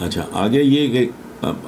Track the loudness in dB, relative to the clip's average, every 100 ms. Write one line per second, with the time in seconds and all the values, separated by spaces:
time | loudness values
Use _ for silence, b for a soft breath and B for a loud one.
0 | -6 -4 -6 -2 0 4 4 4 4 2
1 | 0 -2 -16 -8 -6 -6